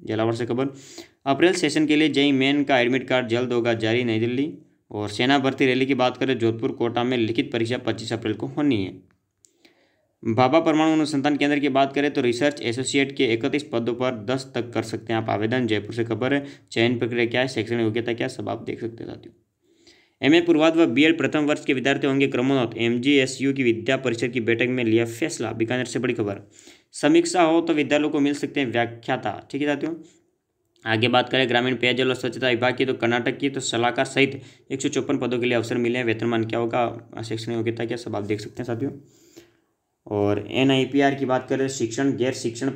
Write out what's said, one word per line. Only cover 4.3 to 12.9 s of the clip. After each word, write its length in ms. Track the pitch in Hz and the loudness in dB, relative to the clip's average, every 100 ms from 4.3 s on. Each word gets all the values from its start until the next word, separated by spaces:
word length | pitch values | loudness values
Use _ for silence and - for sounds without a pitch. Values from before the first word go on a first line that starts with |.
| 127 151 175 - _ - | -2 -4 -6 -20 _ -12
और 180 | 104 104 | -8 -6
सेना 300 | 101 123 143 | -2 2 2
भर्ती 280 | 135 131 135 | 2 2 2
रैली 200 | 123 135 | 2 2
की 80 | |
बात 220 | 131 127 123 | 2 0 0
करें 220 | 131 117 | -2 0
जोधपुर, 340 | 113 110 131 | 0 0 -4
कोटा 320 | 113 117 117 | -2 -2 0
में 140 | 123 127 | 0 0
लिखित 340 | 110 117 127 | 0 -2 -2
परीक्षा 260 | 120 113 123 | -2 -2 -2
पच्चीस 340 | 113 104 - | -4 -4 -4
अप्रैल 220 | 117 110 | -4 -4
को 120 | 104 135 | -4 -6
होनी 380 | 147 147 107 | -2 0 0
है। 180 | 90 90 - _ _ _ _ _ _ _ _ _ _ _ 113 | -2 -8 -20 _ _ _ _ _ _ _ _ _ _ _ -2
भाभा 260 | 110 127 160 | 4 4 4
परमाणु 320 | 165 156 156 | 4 2 4
अनुसंधान 440 | 156 151 143 143 143 | 2 2 0 0 0
केंद्र 220 | 147 147 | 0 0
की 100 | 143 | 0
बात 240 | 131 135 | 2 2
करें 180 | 143 143 | 2 0
तो 100 | 143 | 0
रिसर्च 420 | 123 117 147 - | 0 2 0 0
एसोसिएट 540 | 120 113 131 | -4 -4 0